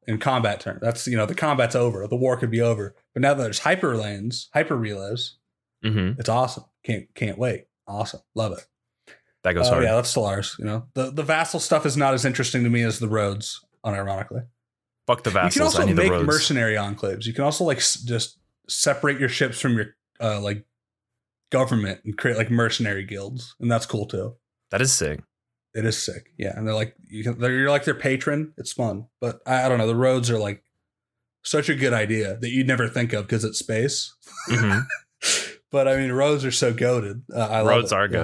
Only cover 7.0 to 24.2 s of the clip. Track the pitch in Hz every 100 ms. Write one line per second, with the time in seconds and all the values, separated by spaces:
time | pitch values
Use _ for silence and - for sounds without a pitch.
7 | - - 107 95 123 85 - _ - 101
8 | 110 - _ 110 107 87 - _ _ _
9 | _ - _ _ 92 85 - 85 110 117
10 | 120 - 104 98 - - 104 113 - 131
11 | 131 143 147 160 160 170 - 156 147 135
12 | 139 127 127 117 123 127 120 120 117 104
13 | 113 107 101 101 - - _ _ 113 98
14 | 98 95 - 120 120 _ _ _ _ _
15 | - 120 - 98 180 277 311 - - 170
16 | 185 180 151 151 - 135 113 107 101 104
17 | 101 98 113 120 143 147 170 123 - -
18 | 120 117 - _ _ _ - - 147 139
19 | 147 135 131 - 131 120 131 113 101 _
20 | _ - 113 104 104 104 - _ _ _
21 | _ _ _ _ - 131 127 117 98 95
22 | 107 104 127 110 113 117 113 - 107 98
23 | 101 101 98 127 - - 117 113 - 107
24 | 104 -